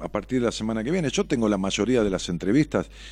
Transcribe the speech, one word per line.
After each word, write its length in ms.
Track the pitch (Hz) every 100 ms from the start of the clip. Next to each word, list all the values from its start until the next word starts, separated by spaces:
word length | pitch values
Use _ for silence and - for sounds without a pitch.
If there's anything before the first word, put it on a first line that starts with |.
a 80 | -
partir 320 | 107 - 127
de 40 | 117
la 40 |
semana 320 | - 110 110
que 80 | 113
viene, 180 | 185 143
yo 160 | - 202
tengo 220 | 135 110
la 100 | 98
mayoría 460 | 95 107 104 127
de 60 | 104
las 180 | 90 -
entrevistas 640 | 85 90 131 151 104 85 - -